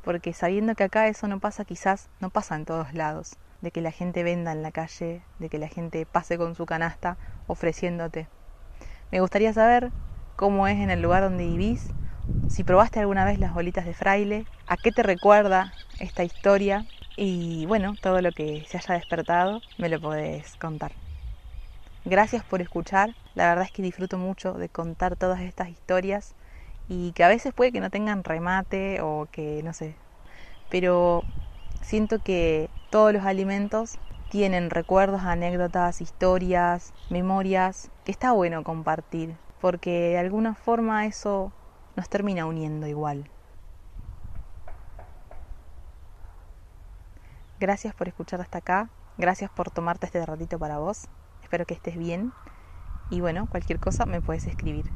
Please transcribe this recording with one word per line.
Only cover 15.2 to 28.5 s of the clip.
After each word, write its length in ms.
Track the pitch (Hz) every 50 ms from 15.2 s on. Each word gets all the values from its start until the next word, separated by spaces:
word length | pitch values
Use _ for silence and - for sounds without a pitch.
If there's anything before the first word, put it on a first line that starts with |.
| - 202 208 208 208 196 190 185 190 190 - - - - - -
esta 240 | - 175 - - 180
historia 600 | 175 - - - 196 202 196 202 202 196 208 220 - - - - - -
y, 480 | - 202 190 180 175 170 170 165 160 156
bueno, 260 | 170 220 214 190 196 208 -
todo 200 | - 190 185 185
lo 100 | 180 175
que 340 | 165 - 156 151 151 151 156
se 100 | - -
haya 180 | 175 - - 180
despertado 680 | 170 - - 170 165 160 - 170 175 180 190 208 226 - - -
me 120 | - 175 170
lo 100 | 160 156
podés 560 | 165 151 156 151 151 156 156 151 147 - -
contar. 360 | - - 160 156 147 151 151 - - - - - - - - - - - - - - - - - - - - - - -
Gracias 380 | 180 185 190 214 214 - 226 -
por 180 | - - 185
escuchar, 540 | 180 - - 175 170 - 202 190 202 226 233 - - - -
la 120 | 185 175
verdad 180 | 175 170 175 190
es 60 | 190
que 120 | - - 190
disfruto 340 | 180 - - 185 185 -
mucho 360 | 185 180 190 190 - - 185 185
de 160 | 180 180 175
contar 460 | - - 165 170 160 - 180 185 180
todas 260 | - 185 185 185 180
estas 280 | 180 180 - - 185 175
historias 640 | 170 - - - 185 185 185 196 196 202 - - - - - - - - - - - - -
y 240 | - 185 180 175 175
que 120 | 170 - 170
a 40 |
veces 260 | 175 214 233 - 277 -
puede 180 | - - 247
que 80 | 240 196
no 100 | 190 190
tengan 340 | - 202 214 214 208 190 180
remate 760 | - 160 165 170 180